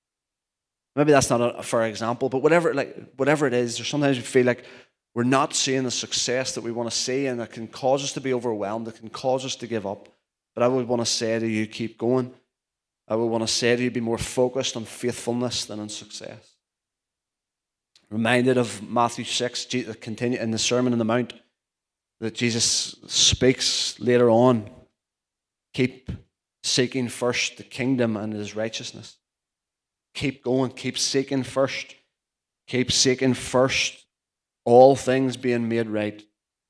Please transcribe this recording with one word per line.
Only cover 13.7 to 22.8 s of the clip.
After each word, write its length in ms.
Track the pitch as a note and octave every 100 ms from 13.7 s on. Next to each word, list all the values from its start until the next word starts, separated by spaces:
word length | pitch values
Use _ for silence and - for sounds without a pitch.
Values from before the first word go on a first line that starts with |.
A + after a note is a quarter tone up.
to 80 | A#2+
you, 80 | B2
be 100 | A#2+
more 180 | A2+ A2+
focused 580 | - - B2+ C3+ B2+ A#2+
on 80 |
faithfulness 800 | G#2+ - A#2+ A#2 - A#2+ B2 -
than 160 | - G#2+
on 80 | G#2+
success. 680 | - G#2+ - - A#2 _ _ _ _ _ _ _ _ _ _ _ _ _ _ _ _ _
Reminded 480 | A2 A2+ B2 B2+ B2+
of 280 | A#2 G2 G#2+
Matthew 380 | A2+ A#2+ B2
six, 400 | A#2 - B2 -
Je-, 200 | - B2 G#2
continue 440 | G#2+ - G#2+ B2 B2
in 120 | A2+
the 80 | A2
Sermon 340 | - B2 B2
on 60 | A#2
the 80 | A2+
Mount 260 | A#2+ A#2+ - _ _ _ _ _ _ _ _
that 140 | A2
Jesus 600 | A2 A#2+ A#2 A2 -